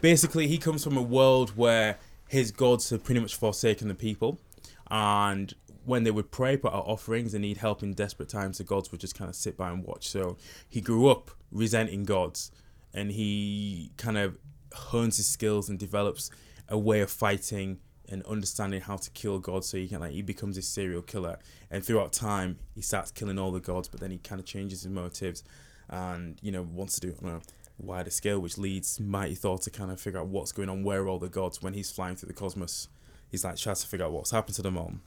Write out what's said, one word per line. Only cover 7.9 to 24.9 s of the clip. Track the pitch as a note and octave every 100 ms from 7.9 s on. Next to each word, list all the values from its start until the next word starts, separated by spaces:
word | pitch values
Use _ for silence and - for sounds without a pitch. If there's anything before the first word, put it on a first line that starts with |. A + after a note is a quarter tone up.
desperate | F#2+ G2+ - -
times, | G#2+ G2 F#2
the |
gods | F#2+ G2 F#2
would | E2+
just | F#2
kinda | - F2+
sit | F2+ - F2+
by | F#2
and | F2+
watch. | F2 - -
So | G2+ F#2 F2+ - - -
he | A#2+
grew | G#2 A2+ C3
up | B2+ - - -
resenting | G2+ A2 A2+ A2 G2
gods, | G2+ G2 F2 - - - - - -
and | G2 G2+
he | G#2 G#2 G#2 G2+ G#2 G#2 F#2 - -
kind | A#2 G#2+
of | G2 E2+ - - -
hones | - - A#2+ A#2 -
his | G2+
skills | - G#2+ G#2 G2
and | F#2+
develops | G2 G#2 G2+ - - - - - -
a | G#2+
way | G#2+ G#2+
of | G2
fighting | - G#2+ G2+ - G#2 F#2+ F#2 - - -
and | F#2+
understanding | - G#2+ F#2+ - G2+ F#2+
how | F#2+ G2
to | -
kill | - G#2+ G2
gods. | F#2 F#2 -
So | G2
he | F#2
can, | F#2
like, | E2
he | D2
becomes | G2 G2 G2+ F#2+
a |
serial | F#2 - F#2+ F2
killer, | E2+ G#2 F2 - - - -
and | F#2+
throughout | - A2+ F2
time | - A2 G2+ F#2 F2 -
he | -
starts | - G2+ F2
killing | - G#2 G2
all | F#2+
the | F#2
gods, | F2 F2+ F2
but | -
then | F#2+
he | F2+
kinda | - F#2+
changes | F#2 G2+ G2 F#2
his | F#2